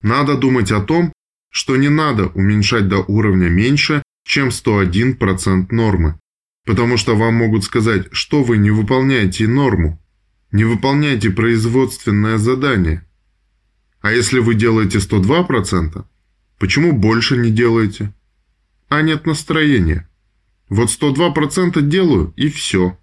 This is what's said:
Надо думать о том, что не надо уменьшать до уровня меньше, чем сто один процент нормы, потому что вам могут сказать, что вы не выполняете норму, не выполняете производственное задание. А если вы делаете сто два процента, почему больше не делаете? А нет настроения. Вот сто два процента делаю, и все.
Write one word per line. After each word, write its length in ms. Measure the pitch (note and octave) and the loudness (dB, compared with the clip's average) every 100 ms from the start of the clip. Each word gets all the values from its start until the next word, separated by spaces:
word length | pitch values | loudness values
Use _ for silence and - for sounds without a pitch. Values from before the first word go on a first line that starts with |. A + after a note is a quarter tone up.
Надо 360 | G#2+ B2 C#3+ C#3 | 0 0 0 0
думать 340 | C3 B2+ G#2 | 0 0 0
о 100 | G#2+ | -2
том, 320 | G2+ E3 E3+ - _ _ _ | 0 0 -2 -4 _ _ _
что 280 | - - C3 | -12 -4 0
не 120 | C#3+ | 2
надо 380 | D3 D#3 A#2+ F2+ | 2 0 0 -2
уменьшать 640 | F2+ G2 G#2+ G2+ A#2 G2 | 0 0 2 0 0 0
до 100 | G2 | 0
уровня 500 | - G#2 G#2+ F#2 F2 | 0 0 2 2 2
меньше, 540 | E2+ A2+ C#3+ - D3+ - _ - | 2 2 0 0 -2 -4 _ -6
чем 260 | - C3+ | -2 -2
сто 260 | A#2 - G#2 | -2 -2 0
один 380 | F#2+ F2+ B2 C3 | 2 0 0 0
процент 560 | G#2 F#2 - F#2+ F#2 | -2 -2 0 0 0
нормы, 480 | A2+ A2+ G2 D#2+ D#2 _ _ _ _ - | 0 0 0 0 -2 _ _ _ _ -4
потому 320 | G#2+ A#2+ A#2+ | 0 0 0
что 180 | - A2 | 0 0
вам 200 | A2+ A#2 | 2 0
могут 280 | A2+ G#2+ | 0 0
сказать, 440 | G2+ B2 A2 G#2 F#2 | -2 -2 0 0 -2
что 320 | - - D3+ | -10 -2 -2
вы 140 | B2+ A2+ | 2 2
не 140 | G#2 | 2
выполняете 760 | G#2+ G#2 C3 C3+ C3 G2 F#2 A2 | 2 0 0 2 0 0 0 0
норму, 520 | B2+ C#3 G2+ D#2+ D#2+ _ _ _ _ _ | 0 0 0 -2 -4 _ _ _ _ _
не 140 | G2+ A2+ | 0 0
выполняете 640 | A2+ C3+ C#3+ D3+ C3 G#2+ | 0 0 0 0 0 -2
производственное 1080 | F#2+ A2+ A2+ A2+ A#2+ C3 - - G#2 G#2+ A2+ | 0 0 0 0 0 -2 -4 -2 0 0 0
задание. 680 | A2 C3 C#3 A#2 E2+ D#2+ - _ _ _ _ _ _ _ _ _ | 0 0 0 0 0 -2 -8 _ _ _ _ _ _ _ _ _
А 120 | G#2 | -2
если 260 | A2+ A#2 C3 | 0 0 0
вы 160 | A#2 A2+ | 0 2
делаете 460 | A#2 A2 G#2 G#2+ | 2 2 0 -2
сто 180 | F#2 G#2+ | 0 0
два 240 | F#2 D#3 | 2 0
процента, 680 | F3 B2+ F#2+ F#2 D#2+ D#2+ - _ _ _ _ _ | 0 -2 -2 -2 -4 -8 -18 _ _ _ _ _
почему 360 | F#2+ G2+ E3+ | -2 0 2
больше 420 | C#3 G#2 A2+ A2+ B2+ | 2 2 0 0 0
не 160 | A#2 | 0
делаете? 640 | A2 A#2+ A2+ G#2+ F#2+ G#2 - _ _ _ _ _ _ _ | 2 2 2 0 -4 -10 -12 _ _ _ _ _ _ _
А 140 | D3 | -2
нет 240 | D#3 D#3 D#3+ | 0 -2 -4
настроения. 840 | D3+ - E3 D3+ C3+ E2+ D#2+ - _ _ _ _ _ _ | -6 -4 0 2 2 2 -2 -6 _ _ _ _ _ _
Вот 200 | G2+ A#2 | -2 -2
сто 220 | - D3 | 0 -2
два 200 | C3+ F3 | 0 0
процента 500 | D#3 D3+ E3 F3+ F3+ | 0 -2 0 0 0
делаю, 520 | C#3+ E3+ F#3 A#2 D#2+ - | 0 2 2 2 0 -2
и 120 | D3 | -4
все. 480 | C#3 - G2 F2+ F2+ | -4 -4 -2 -2 -4